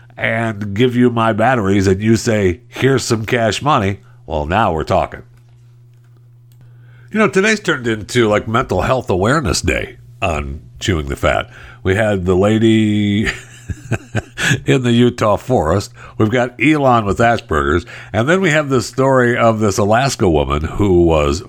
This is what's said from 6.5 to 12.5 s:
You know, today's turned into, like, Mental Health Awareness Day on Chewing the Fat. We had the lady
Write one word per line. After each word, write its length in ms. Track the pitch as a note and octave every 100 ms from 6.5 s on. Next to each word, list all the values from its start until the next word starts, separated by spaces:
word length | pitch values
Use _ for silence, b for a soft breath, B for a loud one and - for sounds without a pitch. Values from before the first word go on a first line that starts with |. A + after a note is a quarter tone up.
| - b b b b b
You 80 | G#3
know, 80 | G#3
today's 320 | F#3+ G#3 G#3+
turned 280 | - D3 A#2+
into, 420 | A2 F#2+ B2 A2
like, 180 | G#2 A2
Mental 360 | A#2 - F#2
Health 260 | F2+ C3 -
Awareness 520 | F#2+ G2+ D3+ A#2+ C2+
Day 360 | - A#1+ G#1 - - -
on 400 | F#2 D#2 C#2 D#2 - -
Chewing 280 | - E2+ C#2
the 100 | C2+
Fat. 320 | D#2 G#1+ - B B B
We 120 | F#2 F#2+
had 300 | G#2+ G2+ F2+
the 100 | F2+
lady 880 | G2+